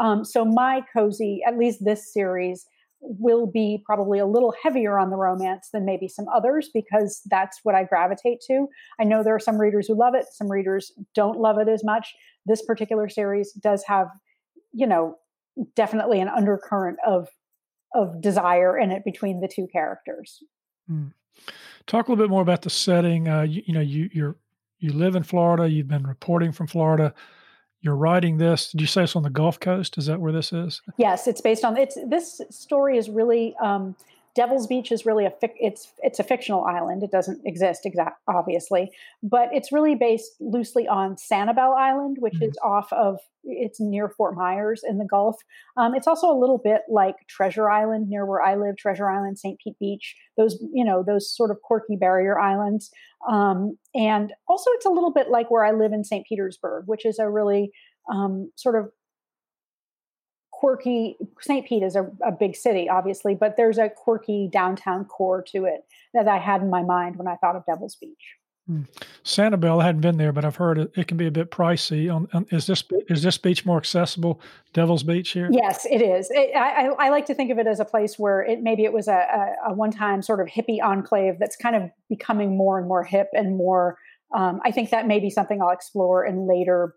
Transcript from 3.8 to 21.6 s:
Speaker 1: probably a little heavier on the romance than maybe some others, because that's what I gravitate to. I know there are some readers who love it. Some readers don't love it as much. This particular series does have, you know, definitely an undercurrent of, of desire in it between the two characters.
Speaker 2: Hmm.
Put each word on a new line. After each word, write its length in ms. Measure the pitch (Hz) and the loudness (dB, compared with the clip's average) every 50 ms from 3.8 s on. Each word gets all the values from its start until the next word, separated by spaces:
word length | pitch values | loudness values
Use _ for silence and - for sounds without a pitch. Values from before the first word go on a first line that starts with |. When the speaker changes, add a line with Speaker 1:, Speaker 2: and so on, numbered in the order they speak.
| - | -2
Speaker 1:
probably 320 | - 214 202 196 202 202 202 | -2 0 0 0 0 0 0
a 80 | 196 | 2
little 260 | 196 214 240 254 220 - - | 2 2 4 2 2 0 0
heavier 360 | - 311 254 254 220 208 202 196 | -2 0 0 0 0 2 2 2
on 120 | 190 185 | 2 0
the 60 | 190 | 0
romance 520 | 190 190 185 185 185 190 185 190 185 - - | 0 0 0 0 0 -2 -4 -4 -6 -8 -8
than 120 | - 208 190 | -6 -4 -2
maybe 240 | 190 190 185 190 185 | -2 -4 -4 -6 -8
some 180 | - - 208 - - | -8 -10 -6 0 0
others, 340 | 220 208 254 294 311 294 - | 2 2 2 0 0 -2 -4
because 500 | - 220 208 - 202 214 202 185 - - - 202 | -4 -6 -4 0 0 0 0 0 -4 -8 -4 -2
that's 300 | 196 190 190 190 - - | 0 0 0 -2 -6 -6
what 120 | - 214 196 | -2 2 2
I 80 | 190 185 | 2 2
gravitate 560 | 185 196 170 180 185 196 - - 240 240 240 - - | 2 2 2 2 2 0 0 -2 -2 -2 -2 -2 0
to. 180 | 262 269 277 277 - - - - - - | 0 0 0 -2 -6 -14 -20 -12 -4 -2
I 60 | 220 | 2
know 180 | 208 220 220 | 2 2 4
there 120 | 214 220 220 | 4 2 2
are 40 | 214 | 2
some 180 | - 226 220 214 | 0 0 0 2
readers 280 | 214 208 202 208 196 | 2 2 2 2 0
who 80 | 214 220 | 0 2
love 200 | 214 240 247 254 | 2 4 4 4
it. 120 | 247 - - | 2 -2 -2
Some 180 | - - 214 196 | -8 -8 -6 -4
readers 420 | 196 196 190 190 190 196 - - _ - 202 _ - | -2 -2 -2 -2 -2 -4 -4 -8 _ -20 -14 _ 0
don't 240 | 214 202 208 226 233 | 0 0 0 0 0
love 200 | 220 220 202 214 | 2 2 2 2
it 100 | 214 220 | 2 2
as 160 | 220 214 214 | 0 0 0
much. 300 | 214 214 226 220 - - _ - - _ _ - | -2 -2 -2 -4 -8 -20 _ -20 -20 _ _ -2
This 140 | 190 220 214 - | -2 -2 0 0
particular 440 | - 220 220 214 208 226 214 208 202 | -4 -4 -4 -2 -2 -2 -2 -2 -2
series 440 | - 214 202 202 202 208 202 202 | -4 -4 -2 -2 -2 -2 -4 -6
does 320 | - 202 - 208 202 202 - | -6 -4 0 0 0 0 0
have, 220 | 208 202 196 185 175 - - _ _ _ _ _ _ _ _ _ _ | 0 0 0 0 -2 -6 -20 _ _ _ _ _ _ _ _ _ _
you 140 | - 220 262 | -4 -2 0
know, 300 | 220 180 165 165 160 160 - _ _ _ _ _ _ - 262 208 - - | 2 2 2 2 0 -4 -12 _ _ _ _ _ _ -10 -10 -10 -6 -2
definitely 440 | 233 208 - 226 214 196 240 214 190 | 0 0 0 0 -2 0 2 2 0
an 80 | 185 196 | 0 0
undercurrent 720 | - 233 196 208 196 196 - - 208 196 185 175 320 - - | 0 0 2 2 0 -2 -4 -4 -4 -2 -2 -4 -4 -2 0
of, 220 | 220 190 180 170 - _ _ _ _ _ _ _ _ _ _ _ - - | 0 0 0 -2 -4 _ _ _ _ _ _ _ _ _ _ _ -4 -2
of 260 | 233 196 175 170 165 | -2 0 -2 -4 -4
desire 560 | 185 202 180 202 175 175 180 180 180 185 190 | -2 0 0 2 2 4 4 4 4 4 2
in 140 | 220 214 185 | 2 0 -2
it 140 | 180 202 - | -2 -4 -6
between 360 | 196 175 - 214 196 185 175 | -8 -8 -6 -6 -6 -4 -4
the 80 | 190 185 | -6 -6
two 200 | - 196 185 - | -6 -8 -8 -6
characters. 720 | - 170 156 - 190 - - - - - - - - - 311 _ _ _ _ _ _ _ _ 175 | -4 -4 -4 -4 -6 -10 -12 -14 -14 -14 -16 -20 -20 -20 -20 _ _ _ _ _ _ _ _ -8
Speaker 2:
Hmm. 200 | 160 151 143 139 - _ _ _ _ _ - - - - | -8 -8 -8 -10 -14 _ _ _ _ _ -20 -20 -20 -20